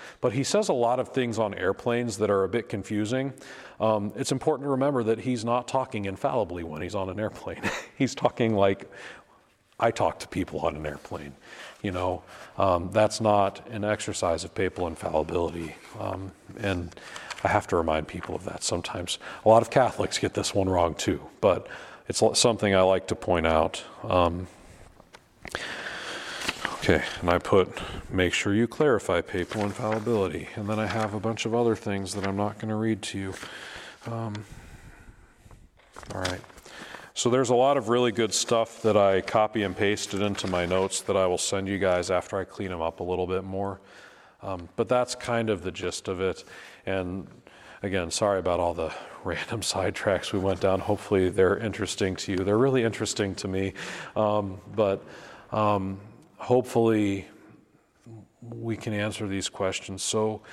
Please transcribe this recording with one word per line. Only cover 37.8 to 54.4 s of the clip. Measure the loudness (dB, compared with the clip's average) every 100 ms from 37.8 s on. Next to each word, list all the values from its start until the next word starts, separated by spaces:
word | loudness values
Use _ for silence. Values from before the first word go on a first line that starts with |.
| 4
really | 4 4
good | 2 2
stuff | 0 2 2 2 0
that | 4 6
I | 6 4
copy | 4 2 2 2
and | -2 2
pasted | 0 0 -2 -2
into | -2 -2 -2
my | 0 2
notes | 2 2 -2
that | 0 2
I | 4
will | 2
send | 0 -2 -2
you | 2
guys | 2 2 2
after | 0 0 -6
I | -6
clean | -6 -6
'em | -2
up | -4 -2
a |
little | -4 -2 0
bit | -2
more. | -4 -4 -6 -8 -14 -20 -20 -20 -20 _
Um, | -10 -8 -6 -2
but | 2
that's | 2 2 -4
kind | -2 0 2
of | 0
the | -2
gist | -6 -6 -4 -6
of | -2
it. | -2 -2 -10 -18 -20 -12 -4
And | -2 -2 -6 -10 -16 -20 -20 -20 -10
again, | -4 -2 -2
sorry | 0 2 2
about | 2 2
all | 0
the | 0 -4 -6 -14
<laughs> | -10 -6
random | -6 -4 -6
sidetracks | -4 -2 -2 0 0 0 0
we | -2
went | 0 2
down. | 2 2
Hopefully | 0 -2 2 2 4
they're | 4 4 4
interesting | -2 -4 -4 -2 -2 -2
to | -2
you. | -2
They're | 2 4
really | 4 4 2
interesting | 0 -4 -2 -2 -2
to | -4
me. | -2 -2 -4 -10 -12 -6 0
Um, | 2 2